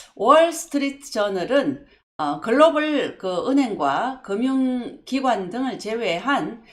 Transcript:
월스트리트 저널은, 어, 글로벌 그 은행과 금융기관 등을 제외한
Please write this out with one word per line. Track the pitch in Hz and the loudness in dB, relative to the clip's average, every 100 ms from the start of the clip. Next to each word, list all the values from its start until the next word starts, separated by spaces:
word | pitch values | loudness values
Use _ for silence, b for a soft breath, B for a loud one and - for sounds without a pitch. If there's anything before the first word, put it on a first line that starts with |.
| B - | B 0
월스트리트 | - 302 339 320 - 285 277 277 - | 6 6 6 2 -6 -4 -4 -6 -8
저널은, | 220 208 190 180 269 185 - b b _ - | -2 -2 -2 0 0 0 -4 b b _ -6
어, | 147 151 | -4 -4
글로벌 | 214 254 320 302 302 285 160 - | 0 4 6 4 0 -2 -4 -6
그 | 185 180 240 | -6 -4 0
은행과 | 277 254 180 143 143 - - | 2 2 0 0 0 -2 -6
금융기관 | - 202 254 262 262 254 220 - - 262 269 214 180 | -6 -4 0 0 0 -2 -6 -12 -6 -2 0 0 -2
등을 | 226 262 190 | -6 -6 -6
제외한 | 202 226 214 170 240 277 156 233 B | -6 -4 -2 -2 0 -2 -2 -8 B